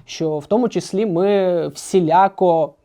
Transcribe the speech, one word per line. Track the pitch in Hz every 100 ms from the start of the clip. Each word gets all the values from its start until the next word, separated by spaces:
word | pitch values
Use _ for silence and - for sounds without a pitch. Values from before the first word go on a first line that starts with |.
що | - - 160 151
в | 143
тому | 214 240
числі | 180 - 190 220
ми | 170 196 202 185 175 147
всіляко, | 143 - 190 160 175 196 - 180 165 143 _